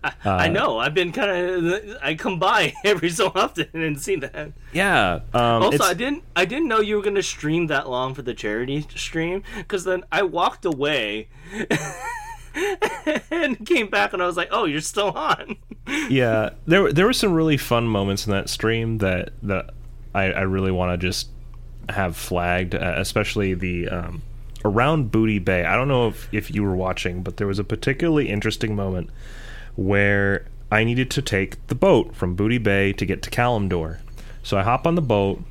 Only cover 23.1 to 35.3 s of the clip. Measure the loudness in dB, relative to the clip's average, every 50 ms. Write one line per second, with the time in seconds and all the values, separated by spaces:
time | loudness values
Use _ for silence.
23.1 | 0 -2 -2 0 0 0 0 0 0 0 -2 -2 -2 -2 -2 -2 -4 -4 -6 -6
24.1 | -8 -10 -10 -10 -12 -12 -12 -12 -12 -2 -2 2 4 4 4 4 4 2 2 2
25.1 | 4 4 4 4 2 2 2 2 2 2 2 2 2 2 2 4 4 4 4 2
26.1 | 0 -4 -8 -4 -4 -4 -4 -2 0 0 2 2 2 0 0 -2 -2 -2 -2 -4
27.1 | -4 -2 -6 -6 -4 -2 -2 -2 -2 -2 -2 -4 -4 -2 0 -2 0 0 2 2
28.1 | 4 2 2 2 -2 0 0 -2 -2 0 -2 -2 -2 -2 -2 -2 -2 -4 -4 -6
29.1 | -10 -12 -12 -12 -12 -12 -12 -12 -12 -12 -12 -10 -6 -2 0 2 4 4 4 4
30.1 | 4 2 2 2 0 -2 -4 -8 -14 -14 -4 0 2 2 4 2 2 0 0 0
31.1 | -2 -4 -2 0 0 0 0 -2 -6 -12 -6 -6 0 4 6 6 6 6 4 2
32.1 | -4 -4 -2 -2 2 2 2 2 2 2 4 4 4 4 4 2 2 0 -2 -2
33.1 | -2 -4 -4 -4 0 0 2 2 2 2 2 0 0 0 -2 -4 -6 -10 -12 -14
34.1 | -14 -14 -14 -14 -14 -12 -4 0 0 2 4 2 2 2 2 2 2 2 2 4
35.1 | 4 4 4 2